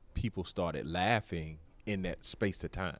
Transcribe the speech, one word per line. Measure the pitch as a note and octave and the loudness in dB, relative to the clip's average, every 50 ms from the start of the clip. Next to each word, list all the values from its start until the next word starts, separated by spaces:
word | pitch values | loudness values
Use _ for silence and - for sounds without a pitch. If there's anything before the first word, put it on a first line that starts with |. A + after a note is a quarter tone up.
| - - - | -14 -6 -2
people | - - A2 - G2 F2 | 0 0 0 0 -2 -4
started | - - G2 F2 E2 D2 C2 - | -2 0 0 0 0 0 -2 -2
laughing | D#2 E2+ F2+ F#2+ A2 A#2+ G#2+ - - F2+ E2 D#2 D#2 D#2 D#2 - - - - - | -2 2 4 4 6 4 4 2 0 -4 -4 -4 -4 -8 -10 -14 -18 -20 -8 -4
in | G#2+ G#2 F#2+ F#2 | -2 0 0 0
that | F2+ D#2 - - | -2 -2 -4 -6
space | - - - G#2+ G2 F2 - - | -8 -2 2 2 2 2 0 -4
of | D#2+ | -4
time. | - F2+ F#2+ E2+ - | -2 -2 -2 -2 -2